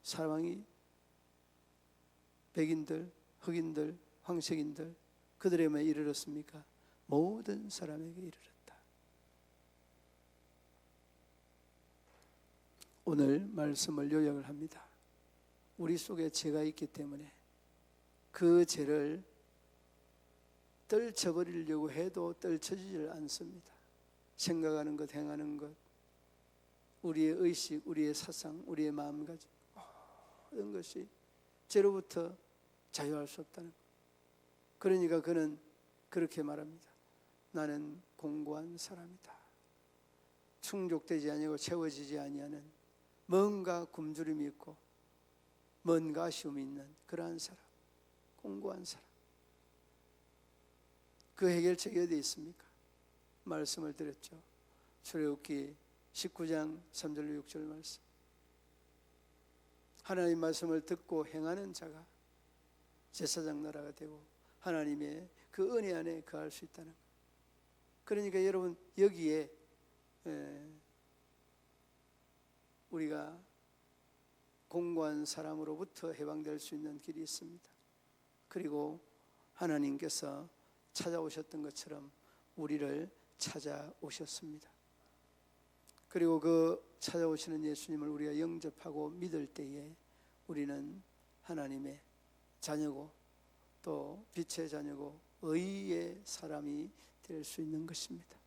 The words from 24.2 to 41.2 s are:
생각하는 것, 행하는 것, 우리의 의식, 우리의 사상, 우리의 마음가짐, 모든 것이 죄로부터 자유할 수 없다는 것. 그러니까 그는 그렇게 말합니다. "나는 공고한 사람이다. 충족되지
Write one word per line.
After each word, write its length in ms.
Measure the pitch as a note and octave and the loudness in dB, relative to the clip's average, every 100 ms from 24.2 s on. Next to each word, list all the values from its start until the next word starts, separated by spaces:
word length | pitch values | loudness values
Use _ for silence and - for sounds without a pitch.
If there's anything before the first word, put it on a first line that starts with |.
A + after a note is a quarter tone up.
| _ - | _ -4
생각하는 600 | - E3 D#3+ D#3 D3+ D3 | 0 2 2 2 0 -2
것, 160 | D3 | -4
행하는 440 | D3 D3 D3 D3+ D3 | -4 -4 -4 -4 -6
것, 180 | D3 D#3 _ _ _ _ _ _ _ _ _ _ _ - | -8 -14 _ _ _ _ _ _ _ _ _ _ _ -6
우리의 340 | F3 D#3 D#3 F3 | 0 4 4 6
의식, 460 | F3 D3+ - D3+ - | 4 4 -2 -4 -2
우리의 280 | D#3+ D3+ | 2 2
사상, 480 | D3 - - D#3 D#3+ - | 2 -4 -8 -8 -8 -4
우리의 260 | D#3 D3+ | 0 2
마음가짐, 580 | D3 D3 D3 D3+ E3 - _ _ - - - - - - - - | 2 -4 -4 -8 -10 -16 _ _ -20 -20 -20 -20 -20 -20 -20 -10
모든 220 | B3 G#3 | -6 -4
것이 360 | G3 E3 - G3 - _ _ - _ _ | -4 -6 -8 -10 -16 _ _ -20 _ _
죄로부터 720 | G#3 G3+ G3 - - E3+ F#3 _ _ _ _ _ | 8 8 6 -2 -4 -4 -8 _ _ _ _ _
자유할 340 | - D3 D3+ C#3+ | -4 -2 -2 -4
수 140 | - | -8
없다는 300 | D3+ - E3+ | -12 -12 -14
것. 60 | - _ _ _ _ _ _ _ _ _ _ | -16 _ _ _ _ _ _ _ _ _ _
그러니까 420 | G3 F#3+ E3+ E3 | 6 8 8 4
그는 360 | D#3+ E3+ D#3 D3 - - - - _ | 4 4 4 0 -14 -20 -20 -20 _
그렇게 320 | F3+ D#3+ - | 0 0 0
말합니다. 480 | D3 D3 D3+ E3 - - _ _ _ _ _ | -2 -4 -8 -14 -20 -20 _ _ _ _ _
"나는 480 | D#3+ D3+ D3 D3+ D#3+ - - | -2 0 -2 -4 -10 -18 -8
공고한 600 | D3+ D3+ D3 D3+ E3 E3+ | -4 -4 -4 -4 -6 -10
사람이다. 580 | - F3+ F3 F3+ - - - _ _ _ _ _ _ _ _ _ _ _ | -10 -12 -16 -18 -20 -20 -20 _ _ _ _ _ _ _ _ _ _ _
충족되지 720 | - G3+ F#3 D#3+ - D#3+ | -6 -2 0 0 2 0